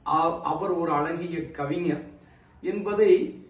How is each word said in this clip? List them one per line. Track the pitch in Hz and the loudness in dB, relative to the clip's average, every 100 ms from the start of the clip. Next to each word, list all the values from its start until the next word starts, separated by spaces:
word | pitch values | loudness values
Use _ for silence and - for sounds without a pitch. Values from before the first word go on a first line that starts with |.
| - | -2
அ-, | 151 165 - | 2 2 0
அவர் | - - 196 | -2 -2 -2
ஒரு | 175 165 | 0 0
அழகிய | 151 151 170 175 165 - | 0 0 -4 -4 -6 -6
கவிஞர் | - 139 175 175 - - - - - _ - | -6 -4 -2 -2 -4 -6 -18 -20 -20 _ -10
என்பதை | 185 202 202 208 208 185 - - | -6 -4 -2 4 6 6 4 -8